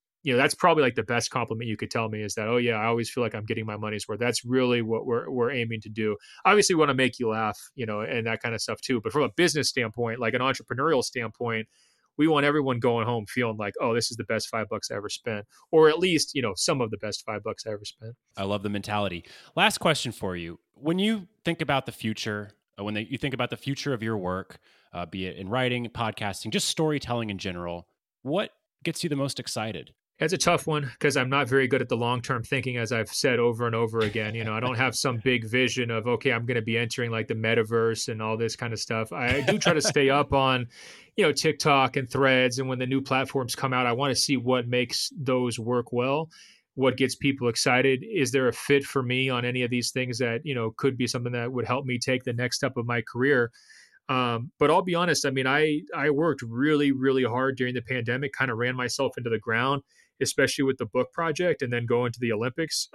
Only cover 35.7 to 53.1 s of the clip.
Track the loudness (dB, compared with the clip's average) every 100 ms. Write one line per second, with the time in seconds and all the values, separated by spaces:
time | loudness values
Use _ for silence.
35.7 | 0 -2 -2 -2 0 0 0 0 -2 0
36.7 | -2 -2 -4 -4 -4 -4 -2 2 2 2
37.7 | 2 2 0 -4 -4 -4 -2 -2 -4 -6
38.7 | -4 -2 -2 -2 -2 0 2 2 2 2
39.7 | 0 2 4 4 4 2 2 4 2 -2
40.7 | -12 -20 -20 -6 0 2 2 0 2 4
41.7 | 6 4 0 -2 2 4 6 4 0 -2
42.7 | -2 0 0 2 0 0 -2 -4 -2 0
43.7 | 2 2 2 0 0 2 0 2 2 2
44.7 | 0 0 -2 -6 -4 0 0 0 -2 -2
45.7 | -2 -2 -2 0 0 -4 -12 -20 _ _
46.7 | 0 2 2 0 2 -2 0 0 0 2
47.7 | 4 4 2 0 -2 0 2 2 0 2
48.7 | 2 2 -4 -2 0 0 0 -2 -2 0
49.7 | 0 -2 -4 -4 -2 -2 -2 -4 -4 -4
50.7 | 0 0 0 -2 -2 -4 -4 -4 -4 -2
51.7 | -2 -2 -4 -2 -2 -2 -4 -2 -2 -2
52.7 | -2 -2 -2 -4